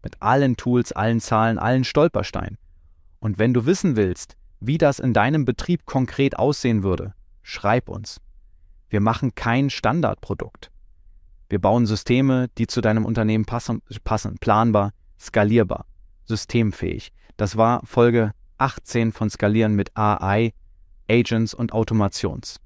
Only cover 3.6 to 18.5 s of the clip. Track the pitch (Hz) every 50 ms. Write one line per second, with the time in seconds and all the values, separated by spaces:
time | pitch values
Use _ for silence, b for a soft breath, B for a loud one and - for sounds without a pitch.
3.6 | 113 139 190 190 - 180 135 107 101 92 90 - - - - - - - - -
4.6 | 104 110 151 165 165 143 139 - - 127 110 110 104 123 151 156 135 123 117 -
5.6 | - - 175 - - - - 135 127 - - - 139 139 - - 107 139 147 -
6.6 | - 123 113 104 95 98 90 85 - 98 - - - _ - - _ - - -
7.6 | - 101 110 127 - - - 107 - - - - - - - - - - - _
8.6 | - _ - - _ _ - 104 101 113 113 - - 127 - - - 117 117 131
9.6 | 139 139 - - - 110 120 175 156 104 98 _ - - 101 - - - _ -
10.6 | - - - - - - - _ - - - - - - - - - _ - 98
11.6 | 90 98 107 120 120 104 110 98 - - 123 127 135 135 131 127 127 117 _ -
12.6 | 113 - - 123 110 110 107 110 107 98 113 117 110 107 110 110 107 - 120 120
13.6 | - - 117 101 _ _ 104 104 _ - 110 107 - 104 92 - - 120 104 107
14.6 | 117 117 107 104 101 101 - _ _ - - _ - - - 110 104 104 110 117
15.6 | 107 90 - - - - - - - - - _ - - 113 107 - - - 123
16.6 | 113 104 90 - - 90 85 110 - - b b b b b - 107 98 - 110
17.6 | 113 113 123 - - - - 127 120 120 117 120 110 104 - _ - -